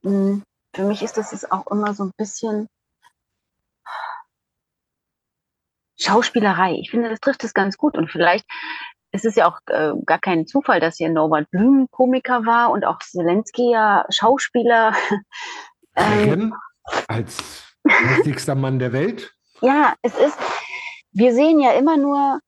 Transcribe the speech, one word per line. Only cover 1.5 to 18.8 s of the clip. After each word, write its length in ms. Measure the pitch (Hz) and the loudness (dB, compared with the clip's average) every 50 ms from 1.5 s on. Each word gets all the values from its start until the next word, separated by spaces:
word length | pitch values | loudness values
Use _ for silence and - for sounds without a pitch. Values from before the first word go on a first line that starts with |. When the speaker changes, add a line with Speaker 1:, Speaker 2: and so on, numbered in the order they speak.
Speaker 1:
auch 140 | 190 190 190 | -6 -6 -4
immer 260 | - 202 208 208 208 208 | -4 -4 -2 -2 -4 -4
so 100 | 202 202 | -4 -6
ein 80 | 185 - | -8 -6
bisschen 500 | - 220 208 - - - 220 214 208 214 - _ _ _ _ _ _ _ _ _ _ _ _ _ _ _ _ _ _ _ _ _ _ _ - - - - - - - - _ _ _ _ _ _ _ _ _ _ _ _ _ _ _ _ _ _ _ _ _ _ _ _ _ _ _ _ _ _ _ _ _ _ | -8 -10 -8 -8 -8 -6 -4 -4 -4 -6 -8 _ _ _ _ _ _ _ _ _ _ _ _ _ _ _ _ _ _ _ _ _ _ _ -16 -14 -12 -12 -12 -14 -16 -20 _ _ _ _ _ _ _ _ _ _ _ _ _ _ _ _ _ _ _ _ _ _ _ _ _ _ _ _ _ _ _ _ _ _
Schauspielerei. 800 | - - - 190 233 240 - - 240 214 202 185 170 185 185 156 - | -8 -2 2 2 2 2 2 0 0 2 2 2 2 0 0 0 -4
Ich 120 | - - | -6 -4
finde, 180 | - 233 233 226 | -4 -4 -2 -2
das 100 | 220 - | -6 -2
trifft 240 | - 277 269 - - | -2 -2 -2 -2 -8
es 100 | 220 - | -4 -2
ganz 240 | 214 190 196 190 | -2 -2 -2 -2
gut. 200 | _ - 202 - | _ -2 -2 0
Und 120 | - 160 156 | -2 -4 -4
vielleicht 360 | - 160 170 165 180 220 - _ - - - - - - - - - _ _ _ | -2 0 2 2 2 0 -2 _ -16 -14 -12 -12 -12 -14 -14 -16 -18 _ _ _
ist 140 | - 202 - | -10 -4 -4
es 100 | 226 208 | 0 2
ja 140 | 233 165 170 | 4 2 2
auch, 100 | - - _ | 2 -2 _
äh, 280 | - - - 156 151 - - - | -4 -2 0 0 0 -2 -4 0
gar 140 | - 160 170 | -2 -2 0
kein 260 | - 190 180 165 160 | 0 0 0 0 -2
Zufall, 340 | - - 277 - - 226 175 | 0 -2 -2 2 2 2 2
dass 180 | 160 165 - | 2 0 -2
hier 120 | - 165 165 | -2 -2 0
Norbert 400 | 165 160 156 160 160 202 208 _ | 2 2 2 2 2 0 -2 _
Blüm 380 | - 185 214 254 277 269 262 - | -2 2 4 4 4 4 4 0
Komiker 560 | _ - 254 254 254 262 _ - 254 240 220 | _ 0 2 2 2 0 _ -2 -2 -2 0
war 240 | 226 233 233 240 233 | 2 2 2 2 2
und 160 | - 202 - | 0 0 0
auch 140 | - 175 - | -2 -4 -4
Zelensky 720 | - - - 180 165 170 175 208 226 - - - 247 240 | -10 -10 -6 -2 0 0 0 0 -2 -4 -4 -2 0 2
ja 340 | 240 220 214 214 202 185 - - | 2 2 2 4 2 2 2 0
Schauspieler. 840 | - - 208 226 269 269 - - _ 247 226 240 233 226 226 220 208 - | -4 0 2 2 2 2 -2 -4 _ 0 2 4 4 4 4 2 0 -2
<laughs> 240 | - - 214 202 - _ - - - - - - - - _ _ _ _ _ | -2 -2 -4 -4 -6 _ -18 -16 -14 -14 -14 -16 -18 -20 _ _ _ _ _
Ähm, 180 | - 185 214 208 | 0 0 2 2
Speaker 2:
Reagan 400 | 208 208 139 151 180 220 220 220 - - - _ _ _ - - - - | 4 4 2 2 0 -2 -4 -6 -8 -16 -20 _ _ _ -8 -6 -6 -6
als 560 | - 110 113 104 - - - - - - - - - _ _ _ | -4 -6 -6 -6 -6 -10 -14 -14 -16 -18 -20 -20 -20 _ _ _
mächtigster 720 | - - - 113 120 131 - - 156 139 - - - 139 | 2 2 4 2 2 2 2 2 0 -2 -4 -4 -4 -2
Mann 240 | 131 135 131 135 | -2 -2 -2 -2
der 160 | 127 | -2